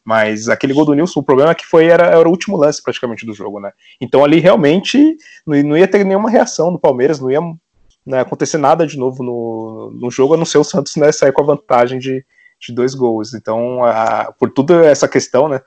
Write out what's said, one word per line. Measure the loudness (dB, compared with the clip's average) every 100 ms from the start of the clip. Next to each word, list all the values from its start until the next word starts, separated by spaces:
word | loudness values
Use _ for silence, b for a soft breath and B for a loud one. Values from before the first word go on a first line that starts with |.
| -4
mas | -2 0 -2 -4
aquele | -2 0
gol | 0 2
do |
Nilson, | 2 0 -4
o |
problema | 0 2 4
é | 0
que | 0
foi, | 2 4
era, | 4 4
era | 4 4
o |
último | 2 -2 0
lance | 0 -2
praticamente | -8 -8 -8 -10 -12
do |
jogo, | -12 -12 -12
né, | -14 -16 b b
então | 0 2
ali | 4 4
realmente | 4 4 2 2 0 2 2 2 B B -4
não, | 0
não | 0 2
ia | 2
ter | 2 0
nenhuma | 0 0
reação | 0 0 -2 -4
do | 0
Palmeiras, | 0 2 0 -2
não | -2
ia, | -2 -4 -12 _ _ _ _ -6
né, | -4
acontecer | -4 -4 -4 0
nada | 2 2 0
de | -2
novo | -6 -6
no, | -10 -8 -8 -10 -12 -14 -16 -10
no | -10
jogo, | 0 2
a | 2
não | 0
ser | 0
o | 0
Santos, | -2 -6 0
né, | 0
sair | 2 0
com | 0
a | 0
vantagem | -2 0 0 0 -2
de, | -6 -8 -10 b b b
de | -12
dois | -4 -4 -2
gols. | -2 -2 -6 -10
Então, | -8 -6 -4 -2 0
a, | 0 -2 -4 -6 -4
por | -4
toda | -2 2 4 6
essa | 4 2
questão, | -2 -2 -2 0
né, | -4